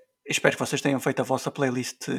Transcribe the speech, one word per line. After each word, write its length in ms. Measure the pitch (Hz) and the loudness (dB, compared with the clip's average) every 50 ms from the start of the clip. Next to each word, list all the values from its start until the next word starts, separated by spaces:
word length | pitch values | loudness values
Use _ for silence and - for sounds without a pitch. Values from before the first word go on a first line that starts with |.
| - _ _ _ - - | -16 _ _ _ -6 -4
espero 260 | - - - 147 - | 0 2 4 2 2
que 60 | - | 2
vocês 200 | 143 - 156 127 | -2 -2 0 0
tenham 180 | - 143 139 123 | 2 2 0 2
feito 200 | - 147 127 - | 2 0 0 0
a 40 | 123 | 0
vossa 260 | 123 131 123 - 139 | 0 0 0 0 -2
playlist 580 | - - 139 131 120 127 120 - - - - - 135 | -2 0 0 0 0 0 -2 -4 -8 -8 -6 -6 -4